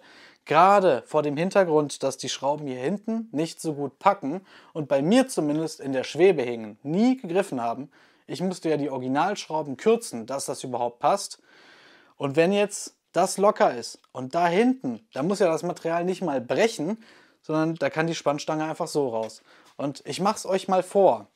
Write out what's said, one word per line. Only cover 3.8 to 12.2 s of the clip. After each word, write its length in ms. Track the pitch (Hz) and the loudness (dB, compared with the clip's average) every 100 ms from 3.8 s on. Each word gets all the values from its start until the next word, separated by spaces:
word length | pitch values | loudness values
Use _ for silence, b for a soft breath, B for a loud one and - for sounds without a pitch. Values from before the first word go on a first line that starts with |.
| 139 - | -8 0
packen 460 | 196 196 135 185 b b b | 2 2 -2 -8 b b b
und 140 | 165 143 | -8 0
bei 140 | 139 | 2
mir 260 | 151 254 262 | 4 4 4
zumindest 520 | - 151 151 160 - | 0 0 -2 -4 -8
in 120 | 135 | -6
der 120 | 131 | -4
Schwebe 400 | 117 143 190 156 | -4 4 4 4
hingen, 340 | 120 117 107 104 | -2 -6 -10 -12
nie 340 | 139 175 247 262 | -4 2 2 0
gegriffen 440 | 175 180 190 131 | -2 -2 -2 -4
haben. 300 | 117 120 147 b b b - | -4 -6 -10 b b b -12
Ich 140 | 139 | -6
musste 280 | 185 180 165 | -6 -4 -2
ja 80 | 147 | -2
die 120 | 143 | -2
Originalschrauben 840 | 131 127 139 185 208 - 156 151 123 | -4 -2 0 0 -4 -6 -6 -6 -2
kürzen, 520 | 220 233 - 117 117 | 2 2 0 -10 -8
dass 180 | 135 - | -8 -6
das 180 | 131 | -8
überhaupt 360 | 135 120 120 - | -6 -4 -4 0
passt. 420 | 147 196 - - b b b b b b b | 0 2 -2 -16 b b b b b b b
Und 200 | - | -6